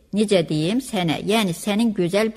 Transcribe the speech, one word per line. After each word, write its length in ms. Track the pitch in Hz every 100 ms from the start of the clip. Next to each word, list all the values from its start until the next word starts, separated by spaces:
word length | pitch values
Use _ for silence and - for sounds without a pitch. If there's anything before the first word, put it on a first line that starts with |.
| _
"Necə 340 | 196 208 190 160
deyim 300 | 156 156 240
sənə, 380 | - 214 175 139
yəni 300 | 175 220 202 165
sənin 300 | - 202 233
gözəl 340 | 202 175 196 220